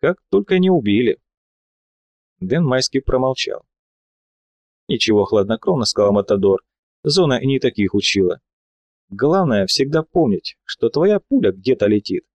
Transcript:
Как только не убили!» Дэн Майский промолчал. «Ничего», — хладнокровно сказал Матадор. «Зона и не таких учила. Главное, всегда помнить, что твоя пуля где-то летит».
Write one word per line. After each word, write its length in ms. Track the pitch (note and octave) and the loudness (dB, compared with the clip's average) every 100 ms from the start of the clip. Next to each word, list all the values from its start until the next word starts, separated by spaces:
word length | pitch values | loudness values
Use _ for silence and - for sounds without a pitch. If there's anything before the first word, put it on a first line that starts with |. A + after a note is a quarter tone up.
Как 180 | D3+ F3+ _ | -2 -4 _
только 280 | G3 G3+ F#3+ | -4 0 0
не 120 | F#3 | 2
убили!» 480 | F3+ G#2 G2+ A#2+ - _ _ _ _ _ _ _ _ _ _ _ _ | 2 2 0 2 -2 _ _ _ _ _ _ _ _ _ _ _ _
Дэн 260 | F#2 C#3 | -4 -2
Майский 360 | D#3+ B2+ B2+ C3+ | 0 0 0 -4
промолчал. 640 | - C3 C3 C3 - - _ _ _ _ _ _ _ _ _ _ _ _ _ | -2 0 0 -4 -6 -10 _ _ _ _ _ _ _ _ _ _ _ _ _
«Ничего», — 360 | A2+ - G#2 G2 | -6 0 0 2
хладнокровно 580 | A2 G2 A2 - E3+ | 0 0 -2 -2 -2
сказал 280 | G#2+ - G2+ | -2 0 2
Матадор. 480 | G#2 G2+ G2+ G2 G2 _ _ _ _ | 2 0 0 2 0 _ _ _ _
«Зона 380 | D3 E3 E3 B2 | -4 0 2 0
и 60 | C3 | 0
не 120 | C3+ | 0
таких 360 | B2+ - G2 | -2 -2 -2
учила. 460 | G2+ - G2+ F2+ F2 _ _ _ _ _ _ _ | 0 -2 0 0 -2 _ _ _ _ _ _ _
Главное, 580 | G2 C3+ F#3 F3 G#2+ F#2+ | -4 0 2 2 0 0
всегда 360 | - C3+ D#3+ | -2 0 -2
помнить, 540 | D#3 F#3 D3 F#2+ - - | -2 0 0 0 -6 -18
что 260 | - - A2+ | -18 -4 -2
твоя 280 | C#3 F3+ G#3 | 0 0 0
пуля 320 | _ C4+ G#2 | _ 0 0
где-то 360 | F#2+ F#2+ C3 G#2 | -2 -2 0 2
летит». 380 | G#2 - F#2 _ | 0 -2 -8 _